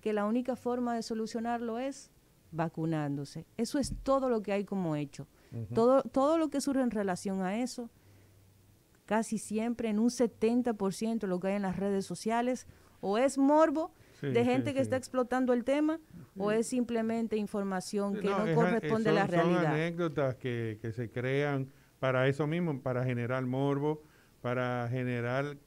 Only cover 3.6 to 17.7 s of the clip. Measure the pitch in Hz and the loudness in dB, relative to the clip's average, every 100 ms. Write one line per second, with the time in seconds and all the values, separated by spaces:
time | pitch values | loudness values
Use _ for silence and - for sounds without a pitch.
3.6 | 233 294 247 - - 269 262 226 196 196 | -2 0 -2 -4 0 2 2 0 0 -2
4.6 | 196 196 170 151 147 - 139 _ - 117 | -2 -2 -2 -2 -4 -8 -16 _ -14 -10
5.6 | 110 123 233 269 233 - 269 330 311 285 | -4 2 6 6 2 2 2 2 2 0
6.6 | 285 269 247 208 196 175 202 190 185 208 | 0 0 0 0 -2 -2 -2 -2 -2 -2
7.6 | 247 - 233 _ - - - - - _ | -4 -6 -12 _ -20 -20 -20 -20 -20 _
8.6 | _ _ _ _ - 214 220 220 - 214 | _ _ _ _ -2 -2 0 -4 -4 -4
9.6 | 226 233 226 208 233 247 240 - 220 240 | -4 -2 -2 2 2 2 0 2 2 2
10.6 | 247 220 196 - 220 226 202 185 190 202 | 0 0 -2 -2 -4 -2 -2 -2 0 -2
11.6 | 196 180 202 196 190 175 220 233 247 254 | -2 -2 0 -2 -4 -6 -2 0 0 -2
12.6 | - - - - 190 208 269 269 269 302 | -8 -20 -20 -8 -2 2 2 4 4 6
13.6 | 320 302 349 - - - 143 175 240 254 | 6 4 -4 -8 -20 -8 0 2 4 2
14.6 | 277 269 262 262 247 254 247 254 254 247 | 0 0 0 0 -2 -2 0 0 2 2
15.6 | 240 277 302 320 - - - 190 202 220 | 2 2 2 0 -8 -20 -18 -4 0 0
16.6 | 226 247 240 233 220 226 226 220 202 214 | 0 -2 0 -2 -2 -2 -2 -2 -2 -4
17.6 | 196 | -2